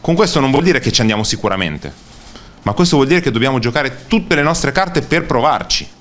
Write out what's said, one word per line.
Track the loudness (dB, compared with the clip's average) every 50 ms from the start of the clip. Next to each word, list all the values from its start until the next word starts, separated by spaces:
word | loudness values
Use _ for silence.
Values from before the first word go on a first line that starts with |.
Con | 0 0 2
questo | 2 2 2 2 0
non | 2 2
vuol | 2 2 2
dire | 2 2 2
che | 0 0
ci | 0 2
andiamo | 2 2 2 0 -2
sicuramente, | -4 -4 -2 -2 -2 -2 0 -2 -4 -4 -8 -10 -14 -14 -16 -20 -20 -20 -20 -20 -20 -20 -20 -20 -20 -20 -6
ma | -4 -4
questo | 0 2 2 2 4
vuol | 2 4 4
dire | 2 2
che | 2 0
dobbiamo | 0 0 0 0 0 0
giocare | -2 0 -2 -2 -2 -2 -6 -10 -4
tutte | -2 -2 -2 0 0 0
le | 2
nostre | 2 0 0 0 -2 -2
carte | 0 0 -2 0 -2 -4
per | -2 0 -2 -2 0
provarci. | 0 0 2 2 2 0 0 -2 -4 -6 -6 -6 -10 -18 -20